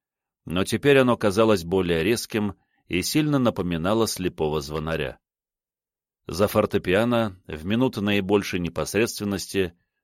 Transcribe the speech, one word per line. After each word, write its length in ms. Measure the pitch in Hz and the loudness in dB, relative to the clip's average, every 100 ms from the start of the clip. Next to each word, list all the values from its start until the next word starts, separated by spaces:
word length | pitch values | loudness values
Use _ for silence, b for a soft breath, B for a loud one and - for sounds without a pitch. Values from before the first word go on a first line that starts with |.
| _ _ _ _ | _ _ _ _
но 200 | - 85 | -6 -2
теперь 340 | 98 110 143 139 | -2 0 4 4
оно 180 | 127 113 | 4 2
казалось 480 | 107 95 113 101 | 2 4 4 4
более 380 | 82 95 87 82 | 2 0 2 2
резким 520 | 87 117 - 110 104 - _ _ - | 2 0 -2 -4 -4 -6 _ _ -6
и 160 | 87 | -4
сильно 360 | 92 151 151 139 | -2 0 0 2
напоминало 680 | 123 - 87 85 87 110 107 | 0 0 -2 -2 0 0 0
слепого 540 | - 90 - 78 78 | -2 -4 -2 -2 -2
звонаря. 580 | 69 76 78 80 67 - _ _ _ _ _ _ _ _ _ _ - | -4 -6 -4 -4 -6 -10 _ _ _ _ _ _ _ _ _ _ -8
За 200 | 82 101 | 0 0
фортепиано, 960 | 107 95 101 87 92 117 117 110 92 - | 2 0 0 0 0 2 0 -2 -6 -14
в 180 | 80 | -10
минуты 360 | 82 113 131 - | -2 0 0 0
наибольшей 600 | 101 101 92 101 101 92 | 0 0 2 2 2 -4
непосредственности, 1120 | 85 80 76 98 113 - 104 95 - 98 90 - _ _ | -4 -4 -2 0 -2 -2 -6 -6 -4 -4 -4 -6 _ _